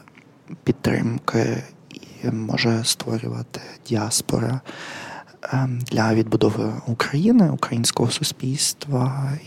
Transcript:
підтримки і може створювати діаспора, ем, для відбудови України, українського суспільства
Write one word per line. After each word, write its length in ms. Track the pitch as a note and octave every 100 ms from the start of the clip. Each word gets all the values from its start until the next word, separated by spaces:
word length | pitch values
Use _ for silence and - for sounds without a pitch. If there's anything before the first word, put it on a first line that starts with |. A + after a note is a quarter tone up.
| - - - - - -
підтримки 1000 | - - - B2 A#2+ A#2 - A#2 A#2 A#2+ C3+ - - - - -
і 60 | B2
може 540 | A2+ A2 - A#2+ A2+
створювати 760 | A#2 - B2 A2+ A#2+ A#2 A#2+ - - - -
діаспора, 720 | A#2 G#2+ - - B2+ A#2 C3 - - - - - - - - -
ем, 280 | C3 C3 B2 B2
для 240 | A#2+ A2
відбудови 580 | A2 A2 A2+ G#2+ A#2+ A2 A2 -
України, 640 | A#2 - C#3 G3 A#3+ E3+
українського 600 | C3 - A#2+ A#2 - A#2+
суспільства 1200 | - D3 - C3+ C#3 - - C#3+ C3+ B2+ C3+ C3+ D3